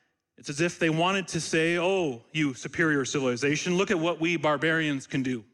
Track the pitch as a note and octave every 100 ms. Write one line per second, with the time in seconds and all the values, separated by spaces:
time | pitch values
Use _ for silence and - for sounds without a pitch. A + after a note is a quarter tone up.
0 | _ _ _ - - C#3 F3 - E3 D#3+
1 | F3 G3 F3 E3 - E3 E3 F3 F3 G3
2 | D#3 A#2 - D#3 C#3+ B2 - - E3 C#3+
3 | B2 D3 C3 A#2+ C#3+ D3 F3+ F3+ G3 F3+
4 | E3+ D#3 E3 E3 D3+ C#3+ D#3+ D#3+ D#3 C3+
5 | - D3 B2+ A#2+ G#2